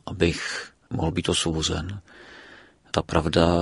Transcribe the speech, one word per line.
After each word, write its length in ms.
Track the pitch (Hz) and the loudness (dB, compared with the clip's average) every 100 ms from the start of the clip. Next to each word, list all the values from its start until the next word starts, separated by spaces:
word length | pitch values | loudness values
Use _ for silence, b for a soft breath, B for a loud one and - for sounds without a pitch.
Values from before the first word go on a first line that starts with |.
| - | -8
abych 640 | 92 85 - - - - _ _ | 0 0 0 -6 -8 -12 _ _
mohl 200 | - 85 | -4 -2
být 180 | 85 87 | -2 -2
osvobozen, 720 | 90 85 80 80 82 87 98 B B B B B B B B _ | -2 -2 -2 -2 -4 -6 -10 B B B B B B B B _
ta 120 | - | -4
pravda 440 | - 80 78 85 82 87 | 0 0 2 4 4 4